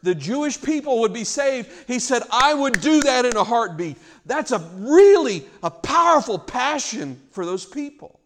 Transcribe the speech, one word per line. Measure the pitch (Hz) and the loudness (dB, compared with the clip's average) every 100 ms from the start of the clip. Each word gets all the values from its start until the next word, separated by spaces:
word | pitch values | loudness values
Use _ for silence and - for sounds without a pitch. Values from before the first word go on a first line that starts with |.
the | 175 170 | -2 -2
Jewish | 139 269 294 - | -4 -4 -4 -4
people | - 311 285 233 | -4 -4 -2 0
would | 220 | 0
be | 233 | -2
saved," | 214 285 277 262 214 - - | -8 -2 -2 -2 -8 -16 -6
he | 247 | -6
said, | - 247 233 | -2 -2 0
"I | 226 277 | 2 2
would | 294 277 233 | 2 0 0
do | 294 311 | 2 4
that | 277 254 247 | 4 2 0
in | 220 | 0
a | |
heartbeat." | 196 233 214 160 170 139 - - - | 0 0 -2 -6 -8 -10 -20 -20 -6
That's | 277 - | -6 -2
a | 220 165 185 | -6 -6 -12
really, | 220 320 403 392 277 180 - - | 4 8 8 8 4 -4 -8 -10
a | 170 | -10
powerful | - - 320 339 311 240 180 | -8 -2 2 4 4 2 -8
passion | - 254 262 302 - 220 143 127 _ | -8 -6 -4 -4 -6 -10 -10 -12 _
for | - 175 | -10 -6
those | 185 - | -8 -8
people. | 285 285 _ 151 _ | -12 -12 _ -20 _